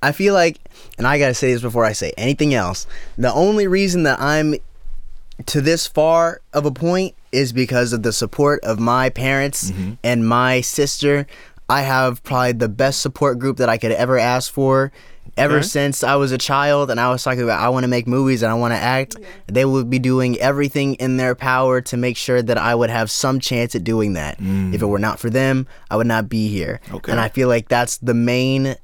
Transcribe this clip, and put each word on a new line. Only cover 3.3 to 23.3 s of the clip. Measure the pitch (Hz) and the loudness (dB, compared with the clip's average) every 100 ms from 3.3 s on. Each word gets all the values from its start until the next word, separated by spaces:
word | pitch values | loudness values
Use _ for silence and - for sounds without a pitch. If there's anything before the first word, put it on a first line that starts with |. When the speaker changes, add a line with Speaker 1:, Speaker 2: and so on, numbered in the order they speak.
Speaker 1:
only | 120 190 214 196 | 2 2 4 2
reason | 190 196 180 | 2 2 2
that | 151 131 | 2 2
I'm | 135 151 151 151 - - - - - - - - - | 2 2 2 -2 -6 -10 -6 -6 -6 -10 -12 -12 -4
to | 147 | 0
this | 139 165 - | 2 0 0
far | - 156 165 165 - - | 0 4 4 2 -2 -6
of | 147 147 | -2 -2
a | |
point | 127 170 185 190 - - | -2 0 0 -2 -6 -4
is | 127 135 | -2 0
because | 120 123 123 123 | 0 0 0 0
of | 117 | 0
the | 110 | -2
support | - 107 - 143 147 | -2 -2 0 2 2
of | - 107 | 0 0
my | 117 127 131 | 2 2 0
parents | 117 131 139 139 - 98 | -2 -2 0 -2 -4 -6
Speaker 2:
Mm-hmm. | 92 92 113 | -6 -6 -4
Speaker 1:
and | 120 120 113 | -2 2 2
my | 120 127 127 | 2 2 2
sister. | 120 - 143 - 143 143 139 - - - - | 0 -2 -2 0 0 0 -2 -12 -20 -10 -2
I | 135 | 0
have | 135 131 131 120 | 2 2 2 -2
probably | - 131 127 | -4 0 0
the | 117 117 | 0 -2
best | 107 135 - | 0 0 0
support | 139 - 143 123 | -4 -2 0 0
group | 135 131 | -2 0
that | 120 | 2
I | 113 | 2
could | 113 | 0
ever | - 123 127 | 0 2 2
ask | 117 127 - | 2 0 -2
for. | - 135 135 135 - - - - - | 0 2 2 0 -4 -20 -20 -8 0
Ever | 143 147 | 2 2
Speaker 2:
Okay. | 185 | 0
Speaker 1:
since | 147 143 135 | 0 0 0
I | 127 143 | 2 2
was | 139 | 2
a | 127 | -2
child | - 139 143 143 139 | 0 0 2 2 2
and | 117 | 0
I | 123 | 0
was | 123 | 0
talking | 135 127 | -2 0
about, | 117 104 | 0 0
"I | 117 | 0
wanna | 131 123 | 2 2
make | 123 117 | 0 0
movies | 123 135 123 | 2 2 2
and | 113 | 2
I | 117 | 2
wanna | 120 | 0
act," | 113 120 131 135 - | 0 0 0 -2 -8
Speaker 3:
Yeah. | - - - | -16 -16 -2
Speaker 1:
they | 110 | 0
would | 135 135 120 | 2 2 0
be | 127 | 0
doing | 127 131 127 120 | 2 2 2 0
everything | 131 139 143 147 139 | 0 0 0 0 -2
in | 131 131 127 | -2 -2 0
their | 127 123 | 0 -2
power | 131 127 131 127 | 0 2 2 0
to | 123 120 | -2 -2
make | 123 117 | -2 -2
sure | - 123 | -2 0
that | 117 117 | 0 0
I | 110 | 0
would | 117 117 | 2 0
have | 117 110 | 0 -4
some | - 135 | -2 -2